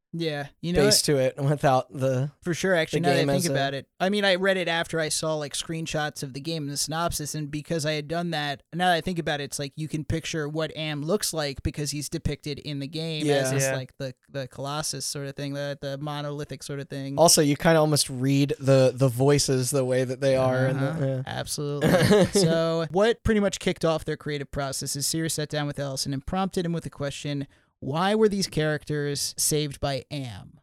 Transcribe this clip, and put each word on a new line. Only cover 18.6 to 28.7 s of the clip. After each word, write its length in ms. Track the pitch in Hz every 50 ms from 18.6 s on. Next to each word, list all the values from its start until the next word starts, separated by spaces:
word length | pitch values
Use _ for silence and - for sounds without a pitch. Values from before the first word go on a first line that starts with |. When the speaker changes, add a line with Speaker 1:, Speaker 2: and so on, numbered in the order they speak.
| 135 131 135 135 131 127 120
Speaker 2:
the 140 | 123 135 131
voices 640 | 113 120 135 143 147 139 - - 135 127 127 120
the 140 | 143 139 127
way 200 | 127 127 127 131
that 160 | 123 131 123
they 140 | 139 135 131
are. 300 | 131 131 127 127 127 131
And 120 | 135 131 135
the, 60 | 135 135
Speaker 1:
Uh-huh. 180 | 160 151 139
Speaker 2:
yeah. 160 | 135 135 127 131
Speaker 1:
Absolutely. 1000 | - - 123 - - - - 147 143 143 143 147 - - 170 160 - 208 208 185
Speaker 2:
<laughs> 60 | 190
Speaker 1:
So, 540 | - 202 185 160 165 165 165 165 165 165 165 156
what 320 | 160 190 208 233 220 -
pretty 180 | - - 226 208
much 180 | 202 196 - -
kicked 260 | - 196 175 - -
off 200 | 160 160 156 -
their 100 | - 151
creative 340 | - - 151 147 143 139 -
process 460 | - 147 139 135 135 - 143 135 -
is 100 | 143 135
Sears 280 | - - 165 160 160 -
sat 140 | - 151 -
down 160 | - 147 147
with 120 | 143 143 -
Ellison 340 | 143 139 135 135 - 139 139
and 100 | 135 -
prompted 400 | - 185 185 190 185 - 190 170
him 80 | 165
with 120 | 170 165 -
the 60 | 139
question, 560 | - - 143 139 139 - - 147 143 139 139 - _ _ _ _ _ _
"Why 340 | - 135 139 160 185 196 214
were 140 | 220 220 214
these 180 | 196 196 180
characters 880 | - - 156 151 156